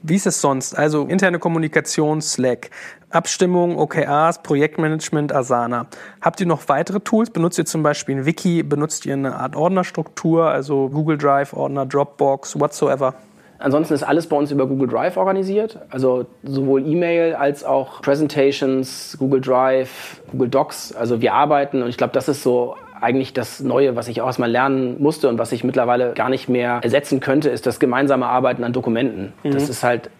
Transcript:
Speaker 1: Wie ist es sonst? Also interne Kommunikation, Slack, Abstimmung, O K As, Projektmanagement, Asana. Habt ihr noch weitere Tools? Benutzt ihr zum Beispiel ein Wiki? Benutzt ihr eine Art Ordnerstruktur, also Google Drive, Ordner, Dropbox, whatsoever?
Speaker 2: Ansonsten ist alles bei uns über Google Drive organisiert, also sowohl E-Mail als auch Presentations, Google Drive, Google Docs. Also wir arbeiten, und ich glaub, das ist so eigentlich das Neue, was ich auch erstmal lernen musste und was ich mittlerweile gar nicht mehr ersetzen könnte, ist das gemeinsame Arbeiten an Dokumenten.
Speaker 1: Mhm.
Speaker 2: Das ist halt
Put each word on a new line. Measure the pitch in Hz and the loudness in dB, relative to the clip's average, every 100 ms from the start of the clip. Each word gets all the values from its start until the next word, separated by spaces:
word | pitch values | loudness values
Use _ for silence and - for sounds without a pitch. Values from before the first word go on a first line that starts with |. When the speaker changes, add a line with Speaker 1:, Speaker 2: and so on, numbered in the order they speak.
Speaker 1:
Wie | 156 190 | 0 0
ist | 190 | 0
es | - | 0
sonst? | 151 131 - - | 0 0 -4 0
Also | 151 151 143 | 0 0 0
interne | 180 185 175 | 0 2 0
Kommunikation, | 175 165 156 156 147 - 151 156 | -2 0 0 0 0 -2 0 0
Slack, | 147 - 127 120 - - - - _ | -4 -2 0 -2 -8 -18 -20 -20 _
Abstimmung, | 165 175 - 180 180 175 165 | -2 -2 0 2 2 2 0
O | 156 | -2
K | 165 143 | 0 0
As, | 143 160 170 | 2 2 0
Projektmanagement, | - 143 151 - 156 156 - 151 147 | -2 0 2 0 -2 -2 -2 -2 0
Asana. | 143 123 123 117 120 123 - - - | -2 0 0 0 -4 -6 -16 -20 -2
Habt | 190 - | -2 0
ihr | 180 | 0
noch | 156 - | 0 2
weitere | 139 170 196 | 0 2 -4
Tools? | - 214 226 | 0 2 2
Benutzt | 170 165 170 | 0 0 0
ihr | 165 | -2
zum | 160 | 0
Beispiel | 151 147 - 135 | 0 -2 -2 -2
ein | 135 | 0
Wiki? | 170 185 165 | 0 0 0
Benutzt | 147 143 156 - - | 0 -2 -2 -4 -4
ihr | |
eine | 139 135 131 | -2 -4 -4
Art | 131 147 | -6 0
Ordnerstruktur, | 170 190 180 - - - 165 165 160 | 2 2 -2 -6 -8 -4 2 4 4
also | 139 135 139 135 | 0 0 0 0
Google | 143 156 151 | 0 0 0
Drive, | 143 139 139 | 2 2 0
Ordner, | - 139 139 135 | -4 -4 -4 -2
Dropbox, | 143 143 - 139 139 - 151 | 0 -2 0 0 0 -4 -2
whatsoever? | 147 - 151 131 131 - - - - - | -2 0 0 2 0 -2 -20 -20 -20 -4
Speaker 2:
Ansonsten | - 143 160 | 0 0 2
ist | 147 | -2
alles | 151 151 165 | 0 -2 0
bei | 147 | -2
uns | 147 | 0
über | 139 131 | 0 0
Google | 135 127 | 0 0
Drive | 113 165 180 | 0 0 0
organisiert, | 190 190 190 202 220 - - | 0 0 0 -2 -2 -8 -10
also | 131 131 127 120 - | 0 2 2 -4 -12
sowohl | - 135 135 135 143 | -6 -2 2 2 2
E-Mail | 160 170 170 165 160 | 0 2 2 2 2
als | 143 143 | -2 -2
auch | - 135 - - | -2 -2 -2 -6
Presentations, | - 143 151 147 139 139 135 131 131 - - - | 0 0 0 2 2 2 0 0 -2 -8 -14 -4
Google | 135 135 | 0 2
Drive, | 135 127 131 131 127 - - - - | 2 2 4 2 0 -8 -16 -18 -10
Google | 131 123 | -2 2
Docs. | 131 156 - - - | 2 0 -6 -14 -6
Also | 117 117 | -2 0
wir | 117 104 | 2 2
arbeiten, | 147 143 139 135 | 4 2 2 -2
und | 120 | -4
ich | 117 | -2
glaub, | 123 | 0
das | 139 127 | 0 0
ist | 139 | 0
so | 131 123 123 - - - | 2 2 0 -6 -16 -4
eigentlich | 117 131 127 | 0 0 -2
das | - 113 - | -6 -6 -6
Neue, | 135 127 139 120 | 0 2 2 2
was | 117 | -4
ich | 113 | -4
auch | 123 | -2
erstmal | 127 120 | 0 0
lernen | 117 135 135 127 127 | 2 2 2 -2 0
musste | 143 156 139 | 0 2 0
und | 117 | 2
was | 117 | -2
ich | 120 | -2
mittlerweile | 123 120 120 123 123 | 0 0 2 2 2
gar | 117 117 | 0 -2
nicht | 131 - | -2 0
mehr | 123 120 120 | 0 0 0
ersetzen | 117 135 - 135 | 2 0 2 -2
könnte, | 139 135 147 | 2 2 2
ist | 110 127 | 0 -2
das | 113 | 0
gemeinsame | 131 123 139 131 120 | 2 2 2 2 2
Arbeiten | 127 127 120 | 2 2 0
an | 120 | -2
Dokumenten. | 120 120 113 131 107 101 - | -2 0 0 0 -4 -10 -8
Speaker 1:
Mhm. | 147 | -2
Speaker 2:
Das | 139 143 | -2 -2
ist | 120 | -2
halt | 123 120 - | 0 0 -4